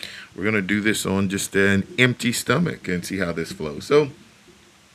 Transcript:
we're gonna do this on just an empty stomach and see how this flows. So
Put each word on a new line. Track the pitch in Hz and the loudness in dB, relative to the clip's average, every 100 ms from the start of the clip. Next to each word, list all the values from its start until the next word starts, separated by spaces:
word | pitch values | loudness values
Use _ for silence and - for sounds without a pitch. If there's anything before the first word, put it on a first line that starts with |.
| - - - | -16 -16 -16
we're | - | -6
gonna | 101 107 | -2 0
do | 92 104 | 0 0
this | 104 98 | 2 0
on | 98 98 98 | 0 0 0
just | 95 - 98 | -2 0 2
an | 98 98 95 - | 4 4 0 2
empty | 127 - 120 | 2 2 -2
stomach | 113 - 127 165 - - | -2 0 0 0 -4 -4
and | 90 | -6
see | - 98 | -4 -4
how | 85 | -2
this | 82 80 | -4 -6
flows. | - 78 73 - | -6 -8 -8 2
So | 143 143 - - - - - - _ _ | 2 2 -4 -20 -20 -20 -20 -20 _ _